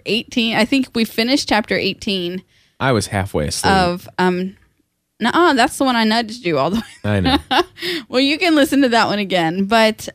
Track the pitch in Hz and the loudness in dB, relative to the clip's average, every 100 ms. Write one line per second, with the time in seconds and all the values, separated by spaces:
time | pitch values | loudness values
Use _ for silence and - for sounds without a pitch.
0 | - 214 - - 226 220 226 277 254 233 | -4 -4 -4 -2 0 0 2 0 0 -2
1 | 226 - 233 277 - 214 214 190 196 - | -2 -2 0 0 0 -2 0 -2 -2 -6
2 | - 196 175 185 - _ _ - 135 117 | -6 -4 -4 -8 -12 _ _ -4 0 0
3 | - 104 95 87 73 - - 190 175 180 | 0 -4 -4 -2 -4 -2 2 2 2 -2
4 | - - 185 180 185 196 _ _ _ _ | -10 -2 0 0 -4 -8 _ _ _ _
5 | _ - 226 294 349 269 262 - 269 240 | _ -6 -2 2 2 4 0 0 -2 0
6 | 220 226 226 240 175 147 143 214 - - | 0 0 -4 -6 -2 0 0 -2 -6 -8
7 | 104 104 95 - - 269 - - 349 349 | -2 0 2 0 0 0 -2 -4 -6 -6
8 | 233 247 277 302 359 311 269 277 269 226 | -4 0 0 2 2 2 4 4 4 4
9 | 208 202 196 180 165 175 196 226 220 220 | 2 0 -2 0 0 0 0 2 2 0
10 | - | -8